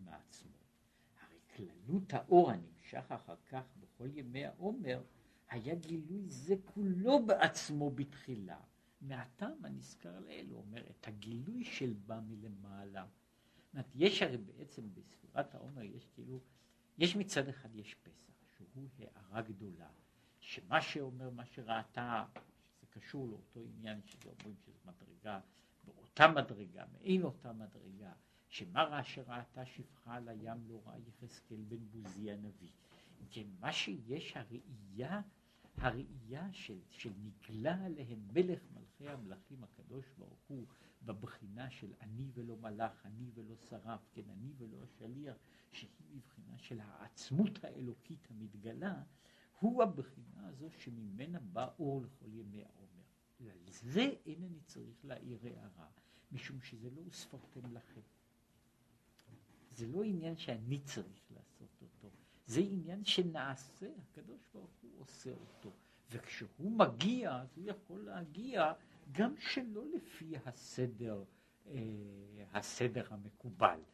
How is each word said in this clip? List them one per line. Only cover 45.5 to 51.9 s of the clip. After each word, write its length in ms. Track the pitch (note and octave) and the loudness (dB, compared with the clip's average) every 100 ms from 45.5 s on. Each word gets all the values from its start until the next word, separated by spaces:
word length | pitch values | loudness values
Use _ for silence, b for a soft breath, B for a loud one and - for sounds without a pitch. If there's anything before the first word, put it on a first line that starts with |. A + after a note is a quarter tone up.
| B B | B B
שהיא 180 | - - - - | -14 -14 -16 -18
בבחינה 440 | C#3 - - - B2+ | -16 -16 -18 -16 -14
של 220 | - A#2 | -8 -8
העצמות 840 | G#2 D2 G#2 - - C#3 G#3+ - | -8 -12 -14 -12 2 6 6 4
האלוקית 640 | - - B2 - - E3 - | -8 -6 -6 -6 -12 -16 -14
המתגלה, 720 | A2 G#2+ G#2 A2 A#2 F#3+ D3 C#3 B B B B - | -12 -10 -8 -8 -4 -4 -4 -8 B B B B 2
הוא 240 | A3 B3 | 6 8
הבחינה 640 | A3 C#3 B2+ - - - - | 8 6 -4 -8 -16 -14 -12
הזו 220 | C3 D#3+ | -12 -12
שממנה 720 | - - A#2 G#2+ G2+ D3+ F3 | -12 -10 -8 -6 -6 -4 -6
בא 280 | G#2 F#2+ B2+ - | -4 -2 -2 0
אור 240 | D3 | 0